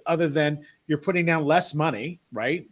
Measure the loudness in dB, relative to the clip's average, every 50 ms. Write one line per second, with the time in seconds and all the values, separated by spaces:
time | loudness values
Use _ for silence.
0 | -2 -2 0 2 0 0 2 2 2 2 0 -2 -8 -18 -20 _ _ -4 -4 -2
1 | -2 -2 0 0 2 2 2 0 2 4 4 4 2 0 -2 0 0 0 0 -4
2 | -6 -10 -10 -14 _ _ -8 -4 -2 -2 -2 -4 -6 -12